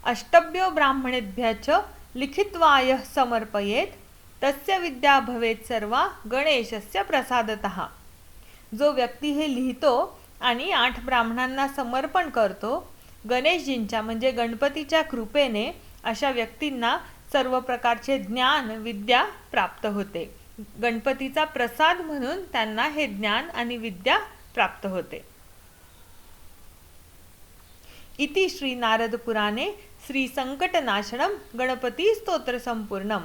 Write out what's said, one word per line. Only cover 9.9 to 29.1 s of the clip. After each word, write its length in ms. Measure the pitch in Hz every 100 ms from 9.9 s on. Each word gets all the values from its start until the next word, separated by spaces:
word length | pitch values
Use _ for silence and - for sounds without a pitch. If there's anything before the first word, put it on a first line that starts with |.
| 247 370 - - -
आणि 300 | 247 240 330
आठ 340 | 320 247 240 240
ब्राह्मणांना 600 | 254 226 233 254 262 277
समर्पण 600 | 277 240 262 294 370 330
करतो, 640 | 240 208 185 208 302 - - - - 214
गणेशजींच्या 720 | 247 285 349 269 254 208 226
म्हणजे 300 | 220 226 262
गणपतीच्या 680 | 233 233 226 277 294 285 320
कृपेने 680 | 320 240 214 294 269 208 247 - - -
अशा 280 | - 220 277
व्यक्तींना 680 | 247 226 - 302 254 233 320 - - -
सर्व 260 | 254 254 254
प्रकारचे 600 | 254 240 240 233 - 269
ज्ञान, 520 | 196 240 254 294 233
विद्या 540 | 220 220 202 208 240 403 - -
प्राप्त 340 | 247 185 - 214
होते. 500 | 202 196 170 165 - - - 208 -
गणपतीचा 640 | 240 226 269 269 269 294
प्रसाद 580 | 311 277 240 233 311 359
म्हणून 420 | 320 294 254 359
त्यांना 440 | 349 254 220 214 285
हे 200 | 294 277
ज्ञान 420 | 202 214 220 320
आणि 280 | 330 233 240
विद्या 420 | 226 180 247 370 403 - -
प्राप्त 320 | - 190 - 196
होते. 480 | 185 - - - - - - - - - - - - - - - - - - - - - - - - - - - - - - - -
इति 320 | 285 302 370
श्री 260 | - 269 247
नारद 400 | 233 220 226